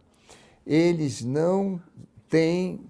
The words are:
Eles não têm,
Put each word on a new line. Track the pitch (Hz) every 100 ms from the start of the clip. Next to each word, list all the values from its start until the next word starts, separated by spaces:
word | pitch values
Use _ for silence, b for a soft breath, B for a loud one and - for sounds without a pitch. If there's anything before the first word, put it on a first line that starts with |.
| _ b b b b b -
Eles | 156 175 170 143 107
não | 120 143 170 190 196 180 - - - - -
têm, | 160 160 180 185 -